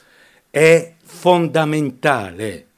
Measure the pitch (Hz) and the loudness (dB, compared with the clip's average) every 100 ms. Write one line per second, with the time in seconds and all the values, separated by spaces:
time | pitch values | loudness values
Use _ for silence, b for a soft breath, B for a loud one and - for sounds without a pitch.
0 | b b b b b 143 160 165 - _ | b b b b b 0 4 4 0 _
1 | _ - 180 175 165 156 151 156 143 127 | _ -6 0 2 2 -2 -2 -2 -4 -4
2 | 156 127 98 90 107 85 - | -2 -2 -4 -10 -10 -10 -18